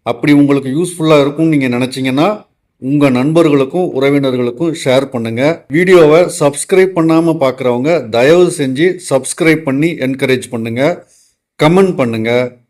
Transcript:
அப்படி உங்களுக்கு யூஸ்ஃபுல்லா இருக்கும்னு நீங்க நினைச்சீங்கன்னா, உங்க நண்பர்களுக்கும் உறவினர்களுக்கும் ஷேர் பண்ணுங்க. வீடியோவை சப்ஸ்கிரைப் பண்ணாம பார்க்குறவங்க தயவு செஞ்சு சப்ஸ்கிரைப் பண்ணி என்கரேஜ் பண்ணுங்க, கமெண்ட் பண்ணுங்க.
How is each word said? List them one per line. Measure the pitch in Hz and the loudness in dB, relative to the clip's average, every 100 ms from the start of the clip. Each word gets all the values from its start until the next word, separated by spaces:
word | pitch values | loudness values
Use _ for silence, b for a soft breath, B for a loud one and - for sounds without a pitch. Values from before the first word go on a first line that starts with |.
அப்படி | 120 120 151 | -6 -2 2
உங்களுக்கு | 143 143 139 135 | 4 4 0 -2
யூஸ்ஃபுல்லா | 139 175 - 160 151 | -4 -6 -4 2 2
இருக்கும்னு | 139 147 160 147 | 2 0 0 0
நீங்க | 131 120 | 0 -2
நினைச்சீங்கன்னா, | 127 135 131 131 180 - _ _ _ _ | -4 -4 -4 0 0 -2 _ _ _ _
உங்க | 131 147 143 | -4 0 2
நண்பர்களுக்கும் | 123 139 160 165 143 135 175 180 131 | 2 2 2 2 2 0 -2 -4 0
உறவினர்களுக்கும் | 139 143 135 123 120 120 170 143 139 | 0 0 0 -2 -4 -4 -6 -4 0
ஷேர் | 127 139 | 0 0
பண்ணுங்க. | 120 113 113 143 165 _ | -6 -6 -2 -2 -2 _
வீடியோவை | 151 180 180 151 156 175 - | -2 4 6 6 4 2 0
சப்ஸ்கிரைப் | 147 143 - 185 185 180 | -2 -2 -2 0 2 0
பண்ணாம | 160 160 165 160 | 2 2 0 0
பார்க்குறவங்க | 131 131 123 120 139 170 117 | -2 0 -2 -2 0 -2 -2
தயவு | 117 135 175 175 156 | 0 4 4 2 0
செஞ்சு | 135 131 180 175 - | -6 -2 -2 -2 -4
சப்ஸ்கிரைப் | 135 131 - 160 156 | -4 -4 -2 0 0
பண்ணி | 160 135 160 | -2 -2 -2
என்கரேஜ் | 151 131 131 - 127 - | -2 -6 -4 -2 -2 -4
பண்ணுங்க, | 117 113 117 147 175 b b b b _ - | -8 -6 -2 -2 -4 b b b b _ -2
கமெண்ட் | 151 180 190 160 | 2 4 2 0
பண்ணுங்க. | 123 113 113 123 123 - | -2 -2 -2 -2 -2 -8